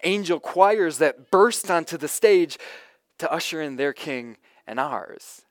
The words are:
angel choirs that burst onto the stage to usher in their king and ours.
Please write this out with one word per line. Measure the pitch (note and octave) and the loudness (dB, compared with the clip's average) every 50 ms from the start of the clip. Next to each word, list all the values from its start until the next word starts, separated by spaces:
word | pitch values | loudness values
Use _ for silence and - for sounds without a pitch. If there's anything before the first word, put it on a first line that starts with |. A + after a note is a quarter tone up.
| - | 0
angel | E3+ F#3+ G#3 G3+ E3+ F3 D3+ | 0 -2 -2 0 -2 -4 -4
choirs | - - - F3+ F#3 G3 G#3+ A3 F#3+ E3 D3 - | -4 -6 2 4 4 4 6 2 0 -2 0 2
that | D#3 D3 - - C3 _ | 0 0 0 -2 -4 _
burst | - - G3 A#3+ A3+ - - - | 4 6 6 6 4 -2 -4 0
onto | F#3 E3+ D#3+ - E3+ D#3+ | -2 -2 -2 -4 -8 -8
the | D3+ D3 | -6 -6
stage | - - - G#3+ G3+ F#3 F3 D3 - - - - - - - _ _ _ _ _ _ _ | -4 2 4 6 6 6 4 2 -2 -14 -16 -18 -18 -20 -20 _ _ _ _ _ _ _
to | - E3 | -4 -4
usher | - E3 E3 - - D#3+ | -4 -4 -4 -6 -8 -8
in | D#3 D3 C3+ | -8 -8 -4
their | B2+ C#3 C#3+ C3 | -2 -4 -4 -4
king | - - D#3 C#3 B2+ A#2+ A#2+ A2 _ _ _ _ _ _ | -6 -10 -8 -8 -8 -10 -12 -18 _ _ _ _ _ _
and | - A2 B2 | -10 -6 -4
ours. | C3+ D3 C3 G#2 - - - - - - - - _ _ | -4 -4 -4 -8 -8 -10 -18 -20 -20 -20 -20 -20 _ _